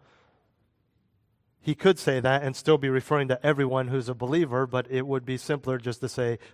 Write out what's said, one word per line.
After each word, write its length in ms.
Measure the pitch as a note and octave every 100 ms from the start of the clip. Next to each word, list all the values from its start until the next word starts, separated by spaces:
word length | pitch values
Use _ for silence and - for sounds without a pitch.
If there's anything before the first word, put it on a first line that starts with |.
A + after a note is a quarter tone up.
| _ _ _ _ _ _ _ _ _ _ _ _ _ _ _ _
He 140 | -
could 240 | D3 F#3+ F#3
say 220 | - C3
that 220 | B2+ C#3
and 120 | C#3
still 220 | C3 - D3+
be 140 | C#3
referring 360 | C3 - D3 C3+
to 140 | B2+
everyone 460 | D3 C#3+ C3+ C3 B2+
who's 220 | C3+ A#2
a 40 |
believer, 520 | A#2+ B2 D#3+ D3+ B2 C3
but 200 | B2+ B2+
it 160 | C3 C#3
would 180 | C3+
be 140 | B2 B2+
simpler 400 | - C#3+ C3 B2+
just 220 | A#2+ A#2
to 100 | B2+
say, 280 | - A#2+ A#2 -